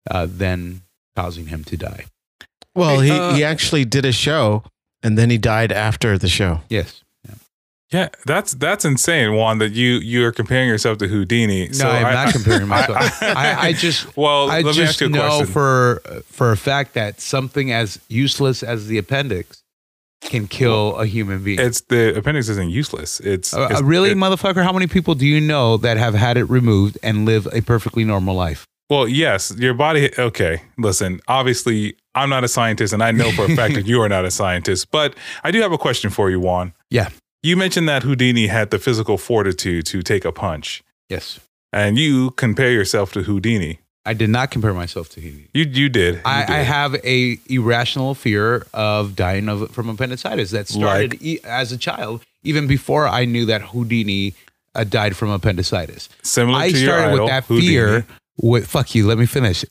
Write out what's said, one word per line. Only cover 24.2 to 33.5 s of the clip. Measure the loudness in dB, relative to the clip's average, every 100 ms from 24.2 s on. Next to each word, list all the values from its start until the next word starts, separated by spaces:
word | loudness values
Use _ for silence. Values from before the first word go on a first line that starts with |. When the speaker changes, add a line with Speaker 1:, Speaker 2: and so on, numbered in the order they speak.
| 2 0 0 2
Speaker 1:
How | 2
many | 2 0
people | 0 0
do | 2 2
you | 2
know | 2 2 2 2
that | 2 2
have | 2
had | 2 2 2
it |
removed | 2 2 4 4 2 0
and | -2 0 2
live | 2 0
a | -2
perfectly | 0 0 0 -2
normal | 0 0 0
life? | -2 -2 -6 -12 _ -2
Speaker 3:
Well, | 0 2
yes, | 2 2 0 -2 -2
your | 0
body. | 2 2 2 2 0
Okay, | -2 0 0 -2 -6 -4
listen, | -2 0 -2 -4 -2
obviously, | 0 2 0 0 0 -2 -6 _
I'm | -4 0
not | 0
a | 0
scientist, | 0 0 0 -2
and | 0
I | 2
know | 2 2
for | 2
a | 2